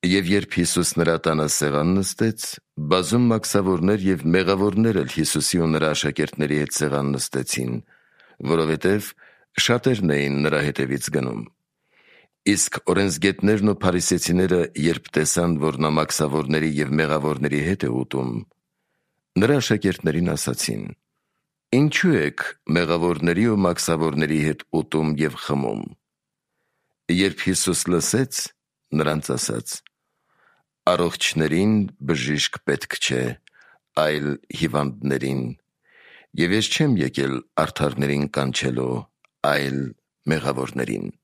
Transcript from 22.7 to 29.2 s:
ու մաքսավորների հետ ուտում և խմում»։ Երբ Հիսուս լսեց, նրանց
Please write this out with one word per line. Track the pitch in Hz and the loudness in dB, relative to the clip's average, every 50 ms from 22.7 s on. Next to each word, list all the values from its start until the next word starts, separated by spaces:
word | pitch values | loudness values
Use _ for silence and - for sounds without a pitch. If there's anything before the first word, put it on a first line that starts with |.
| 78 85 87 78 85 85 82 87 87 73 76 85 85 87 110 | 2 2 4 2 2 2 2 0 0 2 2 2 2 4 2
ու | 117 110 101 | 2 4 4
մաքսավորների | 95 87 87 - - - 82 78 80 80 71 71 78 73 78 78 | 4 2 2 0 0 -2 0 0 0 0 0 0 0 0 0 0
հետ | 76 78 73 - - _ | 0 0 -2 -4 -8 _
ուտում | - 80 76 - - 78 78 78 76 | -2 -2 -2 0 -2 0 0 0 0
և | 71 78 76 69 | 0 -2 -2 -2
խմում»։ | - - - 73 71 67 58 52 52 50 50 - _ _ _ _ _ _ _ _ _ _ _ _ _ _ _ _ _ _ _ _ _ _ - | -6 -4 -4 -2 -2 0 -2 -4 -6 -8 -12 -14 _ _ _ _ _ _ _ _ _ _ _ _ _ _ _ _ _ _ _ _ _ _ 0
Երբ | 85 90 - 196 - - | 2 2 2 2 0 0
Հիսուս | - 90 92 - - - 87 - - | -2 -2 0 0 0 0 0 -2 0
լսեց, | - 90 85 78 - - 110 135 127 - - - - _ _ _ _ _ _ _ _ - | 0 0 0 0 0 0 0 0 0 -4 -8 -8 -8 _ _ _ _ _ _ _ _ -2
նրանց | 76 78 73 76 76 | 0 0 0 0 -2